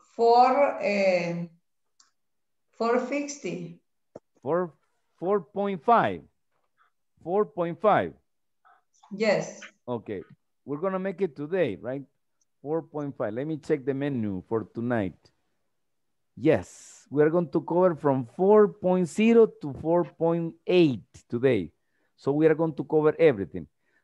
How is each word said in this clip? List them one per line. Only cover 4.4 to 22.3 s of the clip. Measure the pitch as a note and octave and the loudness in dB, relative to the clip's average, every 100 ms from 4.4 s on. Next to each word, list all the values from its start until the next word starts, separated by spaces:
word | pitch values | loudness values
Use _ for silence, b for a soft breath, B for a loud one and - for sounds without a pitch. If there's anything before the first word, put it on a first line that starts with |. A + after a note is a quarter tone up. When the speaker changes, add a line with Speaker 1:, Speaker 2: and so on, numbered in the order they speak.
Speaker 2:
Four, | B2+ F3 F3 - _ _ _ - | -6 -4 -6 -12 _ _ _ -8
four | F3 G#3 | -4 -4
point | - G3 G3+ F#3+ | -4 -6 -6 -2
five. | - A3+ A#2+ E2+ - _ _ _ _ _ _ _ _ _ | 2 2 2 -4 -12 _ _ _ _ _ _ _ _ _
Four | D#3+ G3 G#3+ | -4 -4 -2
point | F3 E3+ D#3+ | -4 -6 -2
five. | G#3+ D3+ F2 - _ _ _ _ _ _ _ _ - | 2 2 0 -8 _ _ _ _ _ _ _ _ -16
Speaker 1:
Yes. | G3 G#3+ D#3+ - - - _ - | -4 -2 -2 -4 -14 -20 _ -10
Speaker 2:
Okay. | A#2+ G#2+ F#2+ - _ _ _ | -10 -8 -12 -12 _ _ _
We're | B2 C#3+ | -12 -6
gonna | F#3+ F#3+ | -4 -4
make | F#3+ F3+ | -6 -4
it | F3+ C#3+ | -6 -6
today, | D3+ F#3 C#3 E2+ | -4 -2 -2 -4
right? | A2 C#3 C3+ _ _ _ _ _ | -8 -10 -12 _ _ _ _ _
Four | C#3+ E3 | -8 -8
point | C#3+ D3 C#3+ - | -6 -10 -8 -6
five. | A2+ | -6
Let | A2+ D3+ | -6 -6
me | D3+ | -6
check | - D3+ | -4 -4
the | C3 | -2
menu | C3+ C#3+ B2+ G#2+ F#2 - | -4 -4 -4 -4 -6 -6
for | A2+ G2 | -6 -6
tonight. | A2+ A#2+ A#2 F#2 - _ _ _ _ _ _ _ _ _ _ _ - | -8 -4 -2 -4 -8 _ _ _ _ _ _ _ _ _ _ _ -2
Yes, | C#3+ A2+ E2+ - - - - | 2 2 0 -18 -20 -20 -4
we | C#3 | 2
are | D3+ | 2
going | F3 E3 | 2 -2
to | E3+ | -4
cover | - E3+ F#3 | -2 2 2
from | D3 D3 C3+ A#2+ - | 2 0 0 -4 0
four | F#3+ G#3+ G#3 | 4 6 4
point | - F3+ F3+ E3+ | 2 0 0 0
zero | - A3+ A#3 G#3+ - | 2 4 6 4 2
to | D3 B2+ | -12 -6
four | D3+ F3 | -2 0
point | D#3+ - E3 E3+ E3 - - | -2 -2 -2 -2 -4 -8 0
eight | F3+ D#3+ G#2+ - - _ | 4 4 2 -8 -20 _
today. | A#2 C3 G#2+ D#2 _ _ _ _ _ | -2 0 0 -4 _ _ _ _ _
So | C3+ | -4